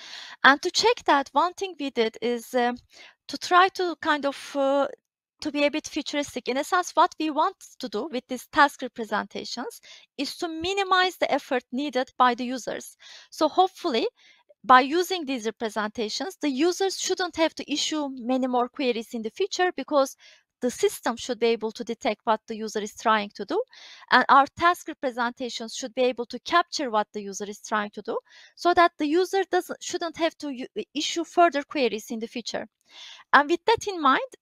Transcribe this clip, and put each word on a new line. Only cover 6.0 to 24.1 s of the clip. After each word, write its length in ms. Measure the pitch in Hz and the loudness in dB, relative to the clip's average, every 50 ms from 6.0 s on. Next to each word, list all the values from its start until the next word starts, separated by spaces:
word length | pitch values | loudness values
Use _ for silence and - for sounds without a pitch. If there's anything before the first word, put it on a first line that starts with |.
| - - - 294 294 - - 254 - 240 | -6 -4 -4 -4 -4 -4 -6 -8 -6 -4
In 100 | 247 269 | -4 -4
a 60 | 302 | -2
sense, 280 | - 392 359 349 - - | -2 0 -2 -2 0 2
what 200 | 320 330 359 - - | 2 2 2 2 -2
we 120 | 311 311 | -4 -4
want 260 | 277 294 330 392 370 _ - - - - | 0 0 0 0 -2 _ -18 -20 -16 -12
to 100 | - 226 | -10 -8
do 200 | - 208 262 330 220 | -6 -6 -6 -6 -6
with 120 | 254 - - | -8 -8 -8
these 180 | 254 240 - - | -10 -10 -10 -2
task 340 | - 311 285 294 - - 262 | 4 4 4 4 4 0 -12
representations 1000 | 247 _ - 226 208 214 196 202 202 - 202 214 - - 233 254 466 - - _ - - - - _ _ - | -10 _ -8 -8 -4 -4 -4 -4 -4 -8 -12 -10 -10 -10 -10 -10 -10 -12 -14 _ -20 -20 -20 -20 _ _ -10
is 180 | 277 277 - | -8 -8 -8
to 120 | - 359 339 | -6 -8 -8
minimize 680 | 320 320 330 359 392 403 392 370 381 359 370 370 - | -6 -6 -4 -4 -2 -2 0 2 2 2 2 0 0
the 160 | - - - 247 | -2 -2 0 0
effort 320 | 285 - - 262 247 - _ - | -2 -2 -2 -4 -4 -4 _ -6
needed 380 | 247 285 294 - 254 254 - - - | -6 -4 -4 -2 -4 -4 -2 0 2
by 160 | 254 247 240 | 2 2 2
the 100 | 220 254 | 0 -4
users. 520 | 240 262 247 - - - - - - - _ - - - - - _ | -6 -6 -8 -8 -8 -10 -10 -12 -16 -20 _ -20 -20 -20 -20 -20 _
So 180 | - - 320 294 | -4 0 0 0
hopefully, 580 | - - 370 370 - - - 339 233 226 349 480 - _ _ _ _ _ _ _ - _ - | 4 4 2 2 2 -4 -4 -2 0 0 0 -2 -4 _ _ _ _ _ _ _ -20 _ 4
by 160 | 214 254 254 | 8 8 8
using 440 | 285 262 294 349 359 - 381 359 302 | 8 6 2 0 0 0 -2 -4 -4
these 220 | 247 269 240 208 | -4 -4 -4 -4
representations, 920 | 226 214 - 240 214 - 226 208 214 - 247 214 214 - - 269 381 - - | -4 -6 -4 -6 -6 -4 -2 -4 -4 -4 -4 -6 -4 -4 -6 -6 -6 -6 -4
the 100 | - 294 | -2 -2
users 480 | 262 247 311 359 359 - 392 381 - - | 0 2 2 2 2 2 -2 -2 -2 -4
shouldn't 380 | - - 370 370 370 339 - | -4 -4 -2 -2 -2 -4 0
have 180 | 320 330 302 - | 0 0 0 0
to 180 | - - - 277 | -4 -8 -6 -4
issue 360 | 302 - - 311 311 294 277 | -4 -2 -2 -2 -4 -4 -4
many 360 | 269 262 220 240 262 262 254 | -6 -8 -4 -2 0 0 0
more 220 | 254 247 247 240 247 | 0 0 0 0 0
queries 460 | _ - 285 247 233 226 226 - - | _ -2 0 0 0 -2 -4 -8 -8
in 80 | 233 214 | -8 -8
the 80 | 226 | -6
future 420 | - - 381 415 - - 359 359 - | -4 -4 -4 -2 0 0 0 0 0
because 400 | - 262 - 302 277 269 269 - _ - - - _ _ _ _ _ | -2 -4 0 2 2 2 2 -2 _ -20 -20 -20 _ _ _ _ _
the 100 | - 247 | -4 -4
system 440 | - - - 415 - - - 277 233 | -2 0 0 0 0 0 -4 -4 -4
should 240 | 240 - - 247 214 | -4 -4 -6 -4 0
be 100 | 240 233 | 2 2
able 220 | 233 220 220 220 - | 2 2 -2 -6 -6
to 120 | - 226 | -8 -8
detect 380 | - 226 - - 247 214 - - | -8 -8 -4 -2 -4 -4 -2 0
what 160 | 240 220 214 _ | 0 0 0 _
the 100 | - 226 | -8 -10
user 220 | 208 220 214 - 214 | -8 -8 -6 -4 -4
is 160 | 196 214 - | -6 -6 -6
trying 340 | - - 233 220 214 202 208 - | -2 2 2 2 2 2 -2 -8
to 100 | - 202 | -10 -6
do, 180 | - 302 427 523 _ - - - - - - - - | -4 -2 -2 -2 _ -8 -20 -20 -20 -20 -14 -2 2